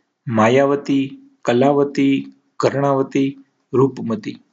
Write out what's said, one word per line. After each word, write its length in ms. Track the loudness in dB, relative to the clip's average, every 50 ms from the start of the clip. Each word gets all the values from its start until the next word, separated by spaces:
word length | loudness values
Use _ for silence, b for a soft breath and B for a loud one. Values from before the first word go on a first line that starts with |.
| _ _ _ _ -10
માયાવતી, 1040 | -4 0 2 2 4 4 4 4 2 0 -2 -2 -2 -2 -2 -2 -4 -8 -14 -20 -20 _ _ -4
કલાવતી, 920 | 0 2 2 4 4 4 2 0 0 0 0 0 2 2 0 -2 -8 -16 _ _ _ _
કર્ણાવતી, 840 | -4 -2 -2 -2 0 0 0 0 0 -2 -2 -2 -2 -2 -2 -4 -10 -18 _ _ _ _ _ 0
રૂપમતી. 680 | 0 0 0 0 -4 -8 -8 -8 -8 -8 -10 -14 -14 _ _